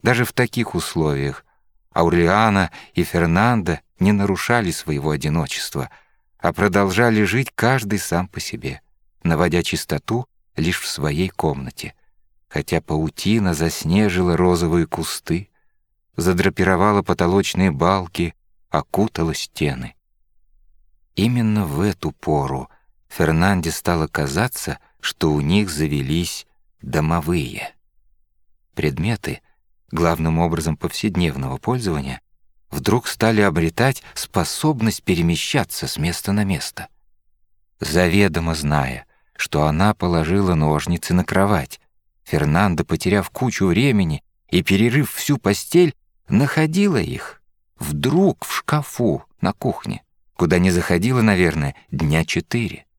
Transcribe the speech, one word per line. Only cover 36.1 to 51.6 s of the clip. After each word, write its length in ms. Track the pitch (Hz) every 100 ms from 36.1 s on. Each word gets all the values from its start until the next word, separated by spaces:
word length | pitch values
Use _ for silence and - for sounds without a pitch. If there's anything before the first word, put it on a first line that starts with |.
| 87 -
на 120 | 143
место. 440 | 98 82 - - - _ _ _ _ _ _ _ _ _
Заведомо 720 | - 82 90 95 98 85 82
зная, 520 | 80 73 73 65 65 - _ _ -
что 300 | - 76 78
она 280 | 78 104
положила 600 | 107 90 82 78 98 95
ножницы 600 | 82 76 76 80 87 -
на 100 | 90
кровать, 560 | - 92 98 92 67 - _ _ _ _
Фернанда, 600 | - 78 73 80 104 80
потеряв 460 | - 82 92 101 92
кучу 360 | - 127 - 190
времени 580 | 160 139 110 92 76 _ _ _
и 140 | -
перерыв 500 | - 95 117 131 131
всю 260 | - - -
постель, 560 | 95 101 - 170 170 - _ _ -
находила 680 | 107 139 - 156 170 202 139
их 440 | 80 85 - - _ _ _ _
вдруг 680 | 73 76 - 160 196 -
в 80 | -
шкафу 720 | - - 151 139 - 117 69 - _
на 120 | 95
кухне, 500 | - 123 - - - _ _ _
куда 240 | - 85 87
не 120 | 92
заходила, 520 | 87 - 87 110 127
наверное, 540 | 110 92 87 76